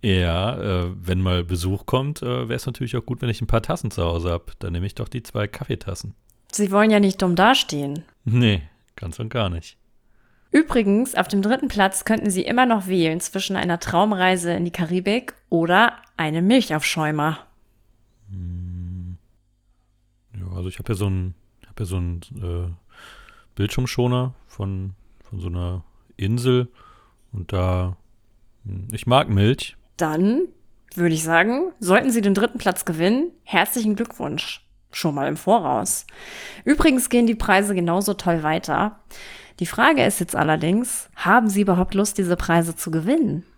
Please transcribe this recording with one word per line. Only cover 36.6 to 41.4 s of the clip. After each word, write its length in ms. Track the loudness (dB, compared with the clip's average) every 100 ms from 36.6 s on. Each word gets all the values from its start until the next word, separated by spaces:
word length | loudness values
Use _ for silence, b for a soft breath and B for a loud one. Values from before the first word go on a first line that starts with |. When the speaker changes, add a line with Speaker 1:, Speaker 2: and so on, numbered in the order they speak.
| 0
Speaker 2:
Übrigens 440 | 4 6 4 2
gehen 180 | 2 4
die 80 | 2
Preise 400 | 4 4 4 0
genauso 400 | 2 0 0 -2
toll 260 | 0 0
weiter. 580 | 0 -2 -2 0 -2 -4 _ B B B B B
Die 80 | -6
Frage 360 | 2 4 4
ist 160 | 2 0
jetzt 160 | -4 -2
allerdings, 760 | 0 2 2 0 0 -8 -10 -8
haben 340 | 4 4